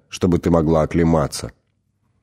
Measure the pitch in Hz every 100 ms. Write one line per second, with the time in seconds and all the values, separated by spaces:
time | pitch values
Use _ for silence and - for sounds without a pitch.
0 | _ - 95 85 87 85 78 80 76 85
1 | 82 80 67 - - - _ _ _ _
2 | _ _